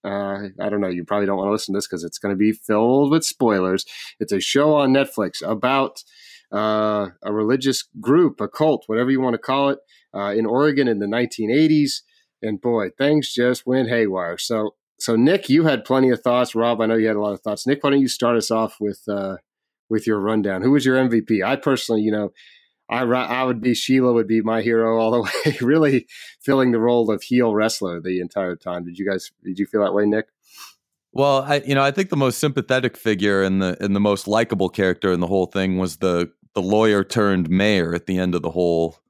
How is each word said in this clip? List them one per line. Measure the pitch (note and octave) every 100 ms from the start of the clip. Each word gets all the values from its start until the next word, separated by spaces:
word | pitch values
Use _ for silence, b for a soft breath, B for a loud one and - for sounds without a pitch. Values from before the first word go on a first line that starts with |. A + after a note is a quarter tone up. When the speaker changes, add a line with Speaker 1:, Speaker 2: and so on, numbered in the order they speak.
Speaker 1:
uh, | - C#3 G3+ G3 G3+ G2
I | G#2
don't | G2+
know, | F#2+
you | F2+
probably | E2+ G#2 G2
don't | G2
wanna | G2
listen | G#2 -
to | G2
this | -
'cause | F2+
it's | E2+ -
gonna | G#2 G2
be | G#2
filled | A2 - G#2+ A#2 C3 C#3+
with | D#3+
spoilers. | - - B2 G2+ F#2 F#2+ - B B B
It's | G#2+
a | G2+
show | - C#3 D3
on | D3+ C#3
Netflix | C3 C3+ - F#2+ -
about, | E2+ A2 B2 C3+ C3+ - - B B B B
uh, | G2+ G#2+ G#2+ G#2+ G#2 G2 -
a | -
religious | G#2 G#2+ C3 C3+ B2+ - -
group, | G#2 D3+ E3 -
a | G#2
cult, | - D#3 C#3 -
whatever | A2 B2
you | C3+
wanna | C3 A2+
call | - C3+ C#3
it, | C#3 _ b b
uh, | F#2+ G2+ G#2
in | A2+
Oregon | B2 D3+ C#3 B2+
in | G#2
the | G2+
nineteen | A2+ A#2+ - G#2+
eighties. | C3 D#3 D#3 C#3+ - _ _ _ _
And | A2 G#2
boy, | B2 A#2 F#2+
things | - C#3 D3+ C3+
just | - B2 B2+ -
went | C3 A#2+
haywire. | A#2+ G#2+ F#2 E2+ F2
So, | - A2+ G#2+ _ _ _
so | - A2+
Nick, | B2+ F#3+ G3
you | C#3+
had | D#3+ C3
plenty | - C3 C3
of | A#2+
thoughts. | - B2 B2
Rob, | A2+ A#2 A2+
I | A2+
know | A2+
you | A2
had | G#2
a |
lot | G#2
of | G2
thoughts. | - G#2 B2+
Nick, | C#3+
why | C#3+
don't | C#3
you | C3
start | - A#2+ A#2
us | -
off | A2+ A2 -
with, | G#2+ G2 -
uh, | G2+ G2 F#2 _ _ _ _ _
with | A2 A2+
your | G#2
rundown? | G2 A2 G2+ F#2+
Who | A2
was | C#3+
your | C3 C3
M | C3
V | A#2
P? | A2 A2
I | F#2+ C#3
personally, | - C3 - A2+
you | G#2+
know, | G#2+ G2+ _ b b b b _
I | A#2+
ri-, | B2 B2
I | B2 B2
would | C3 A#2+
be, | B2
Sheila | A#2 - C3 B2+
would | A#2 G#2
be | A2+
my | A2 A2+
hero | A2 A2+ A2+ A2+
all | A2+
the | A#2+
<laughs> | G2+ -
way, | D#3 -
really | B2 D#3 D3+ C3 - B B B
filling | - C3+ B2+
the | A#2
role | A#2 A#2+ A2+
of | G#2
heel | - B2 A#2
wrestler | G#2 A2 - F#2+ E2+
the | E2+ F#2
entire | F2 - F#2 E2+
time. | F#2 F2 F2
Did | F2
you | G2
guys, | F#2+ - _
did | F#2+ F#2
you | G2+
feel | A2
that | G2
way, | G2 G#2
Nick? | G#2+ - _ B B B B _ _ _
Speaker 2:
Well, | C3 C#3+ C3+
I, | C#3 C#3+ C#3
you |
know, | C#3
I | C#3
think | C#3+ F#3+
the | D3+
most | C3+ A#2
sympathetic | D3+ C3+ A2 C3 B2 -
figure | A2+ G#2 G2+ G2
and | F#2+ F#2+
the, | F#2+ F2
and | G2+
the | G2
most | G#2 G2+ -
likable | G#2 A#2 G#2 F#2
character | - F#2+ F2 G2
in | F2+
the | F2
whole | F#2+
thing | F2+ G2+ F#2+ F#2
was | F#2 -
the, | F#2 F2 F2 _ _
the | -
lawyer | F#2 G#2+ A2 G2+
turned | G2 A#2 G#2 F#2+ D#2+
mayor | F#2 G#2 G2+ E2+
at | F2 -
the | F#2
end | F#2
of | F2
the | E2
whole | E2+ F2 E2+ E2 -